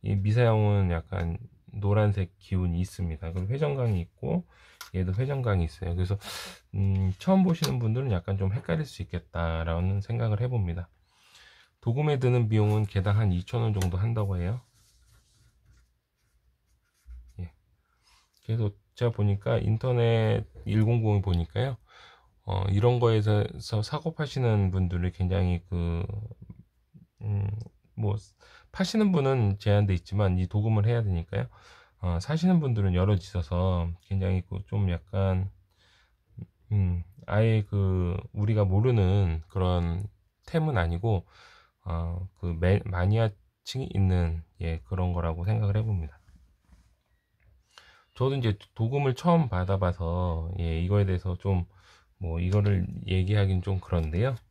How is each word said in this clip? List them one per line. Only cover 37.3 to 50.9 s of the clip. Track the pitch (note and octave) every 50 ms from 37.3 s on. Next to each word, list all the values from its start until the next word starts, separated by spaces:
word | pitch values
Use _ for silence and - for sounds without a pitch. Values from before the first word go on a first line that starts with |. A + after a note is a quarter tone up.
| - G#2 A2 A2+ A2+ A2 G2+ -
그 | - G2+ G2 F#2+ F#2 F2+ F2+ F2 F2 - - -
우리가 | - G2+ G2+ G#2+ A2 G#2+ G2+
모르는 | F#2+ F#2 G2+ A2+ C3 B2 A2+ F#2+ F2+ F#2+ G#2 G2 F2+ E2 D#2+ D#2 -
그런 | - F#2+ F#2 F2+ F2+ F2 F2 E2+ E2+ F2+ G2+ G#2 _ _ _ _ _ _ _
템은 | - - E3 D#3 D#3 C#3 G2+
아니고, | E2+ E2 E2+ F2 G2 A2+ A2 F2+ - _ _ - - - - - _ _ _ _ _
어, | - E2 E2 E2+ E2+ F2 F2+ F#2 G2 _ _
그 | -
매-, | F2 E2+ D#2+ E2+ F2+ G2 G2+ -
마니아층이 | A2 F2+ F2 F2 G2 G#2 A2+ A2+ G#2+ G2+ _ _ _ _ _ _ - - C3 C3+ -
있는, | - G2 G2 F#2+ F#2 F2+ F2 E2 E2 E2 E2 _ _ _
예, | E2+ E2 E2 D#2+ -
그런 | - F#2+ F2+ F2+ F2+
거라고 | F2 F2 E2+ E2+ D#2+ E2 F2
생각을 | F#2 A2 A2 G#2+ G2 G2+
해봅니다. | G#2+ A2 A2 G#2+ F#2 D#2+ D#2 - - _ _ - - - _ _ _ _ _ - _ _ _ _ _ _ _ _ _ _ _ _ _ _ _ _ _ _ _ _ - - - _ _ _ _ _
저도 | - B2 C3+ C#3
이제 | C#3 B2 A2+ G2+ - - _ _
도금을 | - A2+ A2+ C3+ C#3+ C#3 C3+ B2
처음 | - - F3 E3+ E3 D#3 A#2
받아봐서, | F#2 F2+ F#2 F2+ G2 F#2+ F#2+ F2+ F2 - F2 E2 E2+ F2+ F2+ F2 E2 E2 D#2+ E2 F#2 F#2
예, | E2+ E2 E2 D#2+
이거에 | E2+ F2+